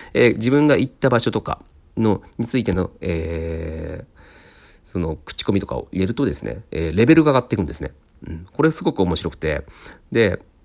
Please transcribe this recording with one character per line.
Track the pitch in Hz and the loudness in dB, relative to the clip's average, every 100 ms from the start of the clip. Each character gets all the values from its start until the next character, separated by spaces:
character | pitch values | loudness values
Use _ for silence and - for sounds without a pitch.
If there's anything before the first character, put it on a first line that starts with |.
| - | -4
え | - 120 | 4 4
ー、 | |
自 | - 117 | 4 2
分 | 143 151 | 4 4
が | 120 | 4
行 | - | 2
っ | |
た | - 135 | 0 2
場 | 120 | 2
所 | 117 | 2
と | 110 | -2
か | - - - _ _ - | -4 -8 -12 _ _ -2
の、 | 110 98 - - | 0 0 -4 -8
に | 113 | -4
つ | 131 | -2
い | |
て | 104 | 0
の、 | 90 87 - | 0 -2 -6
え | - 82 82 82 82 82 80 80 80 80 - | -4 -4 -4 -6 -6 -6 -8 -8 -10 -12 -14
ー、 | - - - - - - - - | -20 -20 -20 -20 -20 -20 -20 -8
そ | 92 | -6
の | 80 78 - | -4 -6 -10
口 | - | -6
コ | - | -2
ミ | 98 | -2
と | 98 | -2
か | 62 | -6
を | - | -6
入 | 92 | -4
れ | 92 | -2
る | |
と | - 131 | 0 -2
で | |
す | 73 | -2
ね、 | 53 - - | -8 -10 -10
え | - 82 | -6 -2
ー、 | 82 | 2
レ | 127 | 6
ベ | 160 | 6
ル | |
が | 151 | 6
上 | 131 | 2
が | - | 0
っ | |
て | 104 | -4
い | |
く | |
ん | 87 | -4
で | |
す | - | -6
ね。 | 69 - _ _ - | -10 -12 _ _ -12
う | |
ん、 | 82 90 | -12 -10
こ | - | 0
れ | 160 | 0
す | 156 | 2
ご | 175 | -4
く | - | 0
面 | 87 85 | 0 0
白 | 82 | -4
く | - | -6
て、 | 78 71 - - - - _ | -6 -6 -8 -18 -20 -20 _
で、 | 113 104 - - _ | 2 2 0 -8 _